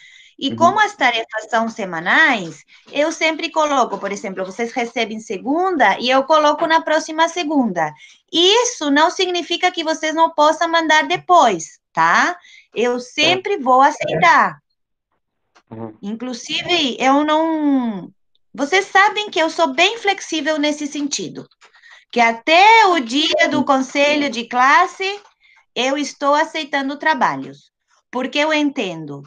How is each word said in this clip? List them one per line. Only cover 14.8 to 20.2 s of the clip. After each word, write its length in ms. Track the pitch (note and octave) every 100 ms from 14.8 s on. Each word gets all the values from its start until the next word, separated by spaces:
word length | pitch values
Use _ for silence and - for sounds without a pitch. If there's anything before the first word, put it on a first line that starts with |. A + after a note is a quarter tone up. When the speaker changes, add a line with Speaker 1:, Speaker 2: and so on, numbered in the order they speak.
| _ _ _ _ _ _ _ _ _
Speaker 2:
Uhum. 260 | A2+ A2+ -
Speaker 1:
Inclusive, 960 | G3+ A3+ B3 A#3+ - D#4+ E4 F4 C#4 -
eu 240 | B3+ C#4
não, 840 | D4+ D4+ D#4+ D#4 D4 C4+ A#3+ G3 - _ _ _ _
vocês 320 | - C#4 F#4+ G4
sabem 440 | F#4+ G#4 G4+ G#4
que 100 | -
eu 100 | D#4+
sou 240 | D#4+ D#4+
bem 240 | C4 F#4+ A#4
flexível 580 | F#4+ D4